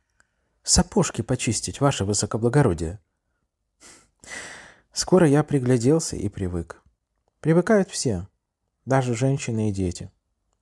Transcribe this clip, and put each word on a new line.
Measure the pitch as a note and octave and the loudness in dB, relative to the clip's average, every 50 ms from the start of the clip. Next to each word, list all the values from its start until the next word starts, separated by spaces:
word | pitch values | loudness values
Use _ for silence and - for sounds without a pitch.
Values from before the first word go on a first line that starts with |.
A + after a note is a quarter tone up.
| _ _ _ _ _ _ _ _ _ _ _ _ - | _ _ _ _ _ _ _ _ _ _ _ _ -4
«Сапожки | - - - F#3 - - G#3+ D#3+ - - - | 0 2 2 2 2 2 0 0 0 -2 -6
почистить, | - - C3 - - - G#2 - - - - - | -4 -4 -4 -2 -2 -2 -4 -4 -6 -8 -4 0
ваше | C#3 C#3+ C3 - G2 | 0 0 0 0 -2
высокоблагородие». | G2 G#2 - - G2+ - A2+ A2+ A#2+ A#2+ D3 C#3 A2 E2+ D#2 E2+ D#2+ F#2+ - _ _ _ _ _ _ _ _ _ _ _ _ _ _ _ _ - - - _ _ _ _ _ - - - - - - - - - - - _ _ _ | -2 -2 -2 -2 -4 -2 -2 0 2 2 4 4 2 2 -2 -4 -6 -8 -10 _ _ _ _ _ _ _ _ _ _ _ _ _ _ _ _ -20 -20 -20 _ _ _ _ _ -20 -18 -16 -16 -16 -16 -18 -20 -20 -20 -20 _ _ _
Скоро | - - - - F3+ F#3 F3 | -10 -8 0 4 4 6 6
я | D3 C#3 D3 D3+ | 6 6 4 2
пригляделся | - D3 C#3 B2+ B2 B2+ A#2+ A2+ C3 D#3 E3 - - - | 2 0 0 2 2 2 2 4 2 2 2 0 -4 -6
и | - G2 G#2 | -6 -6 -6
привык. | - - G2 F2 F2 E2+ E2 - - _ _ _ _ _ _ _ _ _ _ _ _ _ | -6 -6 -6 -4 -4 -6 -8 -8 -14 _ _ _ _ _ _ _ _ _ _ _ _ _
Привыкают | - D3 D#3+ F3 E3+ - A3+ G3+ F#3 - | 0 0 2 2 4 4 4 2 2 0
все, | - - - C3 G#2 F2 F#2+ - _ _ _ _ _ _ _ _ _ _ - | -4 -4 -4 -2 -2 -4 -6 -10 _ _ _ _ _ _ _ _ _ _ -4
даже | A#2 C3 C3+ B2+ B2 A#2+ | 0 0 0 0 0 -2
женщины | A2+ C3 C3+ C#3 C3+ - - A#2 A2 A2 G#2+ | 0 0 0 0 -2 -4 -6 -4 -2 -2 -2
и | F#2+ | -2
дети. | G2 F#2+ F2+ F2 - F#2+ - _ _ _ _ _ _ _ _ _ _ | -2 -4 -4 -4 -8 -12 -16 _ _ _ _ _ _ _ _ _ _